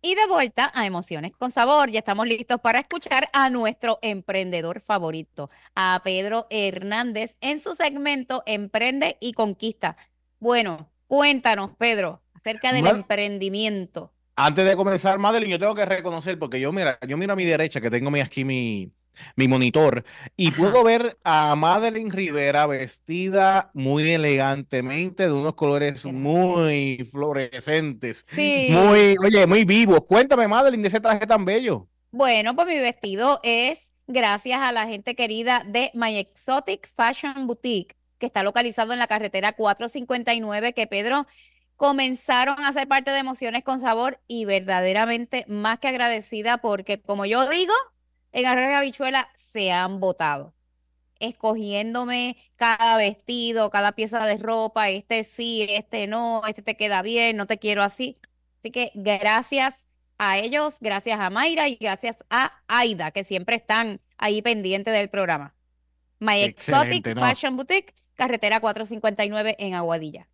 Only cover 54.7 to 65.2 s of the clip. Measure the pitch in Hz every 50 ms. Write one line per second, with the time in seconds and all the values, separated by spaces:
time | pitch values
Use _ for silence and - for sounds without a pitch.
54.7 | 220 220 214 202 190 196 - _ 233 226 220 220 - - 233 233 233 220 214 202
55.7 | 208 208 214 _ - 220 208 196 214 233 240 233 226 220 214 214 214 - 202 -
56.7 | 214 _ 214 208 202 185 185 220 233 233 233 233 226 208 202 - 220 202 - 208
57.7 | 208 202 202 202 - - 254 - - _ _ _ _ _ _ _ _ _ _ 226
58.7 | - 247 247 - _ 202 190 208 208 196 202 208 214 226 247 - 277 277 262 269
59.7 | 262 _ _ _ _ _ _ _ _ _ 208 196 190 196 214 240 262 294 302 302
60.7 | 294 _ 240 220 202 196 - 233 220 214 202 185 196 226 269 330 330 320 302 294
61.7 | 240 _ 220 208 190 190 - 233 - _ - _ 220 247 262 - - _ _ -
62.7 | 214 240 247 233 214 165 160 156 _ 196 196 - 196 185 185 226 233 226 _ -
63.7 | 214 226 233 220 196 - _ _ _ - - 214 208 214 208 240 233 214 196 185
64.7 | 190 196 202 226 220 208 202 202 - 196